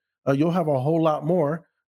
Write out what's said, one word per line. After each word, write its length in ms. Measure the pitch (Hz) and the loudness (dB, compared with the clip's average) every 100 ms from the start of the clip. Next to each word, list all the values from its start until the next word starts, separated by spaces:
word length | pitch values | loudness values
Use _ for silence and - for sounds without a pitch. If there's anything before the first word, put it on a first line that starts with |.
| _ _ - | _ _ -2
uh, 40 | |
you'll 180 | 139 165 | 0 0
have 180 | 180 156 | 0 0
a 120 | 135 | 0
whole 220 | 135 165 | 0 0
lot 220 | 160 151 | 0 0
more 420 | 151 180 143 165 - _ _ | 0 0 0 -4 -10 _ _